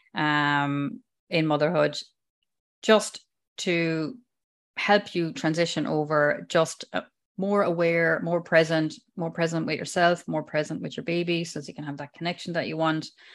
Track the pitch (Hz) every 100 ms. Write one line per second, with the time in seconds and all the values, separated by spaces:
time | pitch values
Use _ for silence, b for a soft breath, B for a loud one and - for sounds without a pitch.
0 | b - 151 147 147 143 143 143 143 -
1 | _ _ - 170 156 147 151 170 147 147
2 | - _ _ _ _ _ _ _ - 214
3 | - - _ _ _ - - 170 165 160
4 | 156 - _ _ _ _ _ - - 208
5 | - 180 165 - 160 160 170 - - 156
6 | 151 151 147 - - 170 160 - - 87
7 | - _ _ - 196 202 196 170 170 170
8 | 165 160 170 170 170 165 160 160 156 -
9 | _ - 165 165 165 165 160 160 - 185
10 | 175 175 - 156 151 151 151 156 160 -
11 | 151 170 175 170 170 156 143 - 151 143
12 | 143 - 170 175 - 165 139 156 160 156
13 | 151 - B